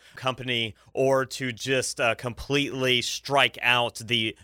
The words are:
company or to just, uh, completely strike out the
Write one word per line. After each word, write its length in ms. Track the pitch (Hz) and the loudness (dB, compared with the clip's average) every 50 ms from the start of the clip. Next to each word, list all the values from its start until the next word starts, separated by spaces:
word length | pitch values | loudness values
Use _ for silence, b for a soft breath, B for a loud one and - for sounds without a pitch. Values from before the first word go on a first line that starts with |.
| b b b | b b b
company 580 | b - 131 123 - 123 127 123 117 113 110 - b b b b | b -4 -4 -4 -4 -4 -4 -2 -2 -2 -4 -6 b b b b
or 320 | - 135 135 135 131 131 | 2 2 4 4 4 2
to 260 | 123 - - 135 127 | 0 -4 -6 -6 -6
just, 480 | 117 104 - 127 135 127 117 - - - | -6 -4 -2 0 0 0 0 -2 -2 0
uh, 160 | 131 117 110 | 0 0 0
completely 840 | - - 123 110 - - - 139 143 143 110 107 131 131 127 127 120 | 0 -2 -8 -8 -6 -4 -2 0 0 0 0 -2 0 2 2 2 2
strike 580 | 110 - - - - - 139 139 127 120 - - | 0 -2 -6 -6 -4 0 4 4 4 4 2 0
out 340 | - 120 123 123 120 117 - | 0 2 2 4 2 0 -2
the 400 | - 117 104 120 117 110 107 - b | -6 -6 -2 0 0 0 -2 -4 b